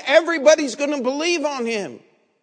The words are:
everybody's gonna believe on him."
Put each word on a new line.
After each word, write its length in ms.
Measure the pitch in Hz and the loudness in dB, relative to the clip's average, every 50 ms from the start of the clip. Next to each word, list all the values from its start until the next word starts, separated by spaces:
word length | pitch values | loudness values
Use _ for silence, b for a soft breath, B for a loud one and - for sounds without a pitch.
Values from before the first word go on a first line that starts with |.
| - | -2
everybody's 720 | 254 285 320 330 339 330 294 254 294 320 320 294 247 214 | 2 2 2 2 2 -2 2 4 4 4 4 2 -4 -4
gonna 260 | - 285 285 294 277 | -4 -4 -2 -2 -2
believe 420 | 226 254 277 285 320 349 349 311 277 | -2 -4 -2 -2 -2 -2 0 0 -2
on 220 | 294 277 247 233 | -4 -4 -4 -4
him." 340 | 233 233 208 185 131 113 - _ _ _ _ _ _ _ _ | -4 -4 -4 -6 -8 -12 -16 _ _ _ _ _ _ _ _